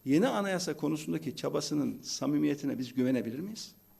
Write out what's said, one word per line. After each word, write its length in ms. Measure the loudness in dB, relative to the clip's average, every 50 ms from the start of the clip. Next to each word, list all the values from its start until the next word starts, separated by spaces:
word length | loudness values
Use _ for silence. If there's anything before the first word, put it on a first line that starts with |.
| 0
yeni 220 | 4 6 6 6 4
anayasa 500 | 2 2 0 0 0 0 0 -2 -2 -2
konusundaki 580 | 0 0 0 0 -2 -2 -2 -2 -2 -4 -6
çabasının 680 | -4 -4 0 0 0 0 0 0 0 0 0 -2 -6
samimiyetine 760 | -8 -8 -6 -2 0 0 2 2 2 2 0 0 -2 -4 -4 -4
biz 140 | -6 -4 0
güvenebilir 460 | 2 2 4 4 2 0 -2 -4 -6
miyiz? 360 | -8 -8 -10 -10 -12 -14 -16 -20 _ _ -20 _